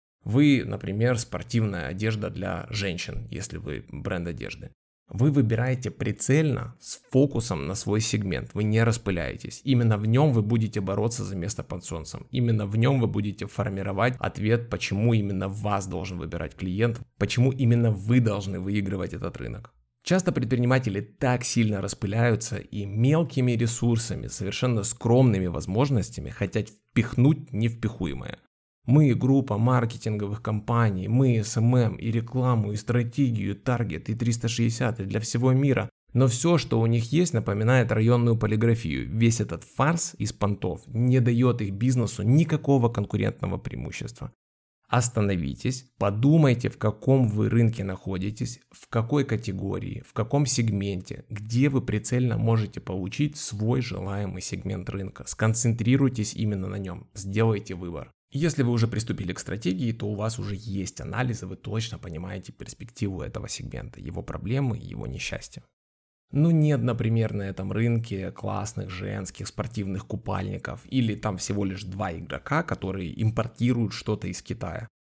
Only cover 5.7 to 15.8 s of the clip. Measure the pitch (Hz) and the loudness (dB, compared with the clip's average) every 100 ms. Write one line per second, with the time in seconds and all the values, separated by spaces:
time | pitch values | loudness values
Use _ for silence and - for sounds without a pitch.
5.7 | 127 110 - - 101 - 143 156 120 117 | -2 -4 -4 -4 -2 2 2 4 0 -4
6.7 | - - - _ 131 139 117 113 82 71 | -12 -14 -16 _ 2 4 2 -2 -2 -4
7.7 | 101 107 107 110 110 98 65 - - 107 | -4 0 0 0 0 0 -4 -4 -2 2
8.7 | 110 117 110 101 87 69 - - - - | 4 4 2 0 -2 -2 -6 -10 -6 2
9.7 | 123 117 104 110 120 151 117 104 120 110 | 4 4 4 4 4 4 4 2 2 2
10.7 | - 95 101 110 117 98 95 90 - - | -2 -2 0 0 -2 -6 -6 -6 -6 -8
11.7 | 90 - 85 78 - - 127 117 110 101 | -10 -8 -8 -8 -12 -6 0 2 2 2
12.7 | 110 120 135 113 104 104 98 98 - 101 | 2 4 4 2 0 -4 -4 -6 -4 -4
13.7 | 98 98 98 120 123 - - 107 117 117 | -4 -4 0 0 0 -4 -2 2 2 0
14.7 | 87 - 98 117 113 101 95 98 101 104 | -4 -2 2 4 4 2 -2 -4 -4 -2
15.7 | 101 | -2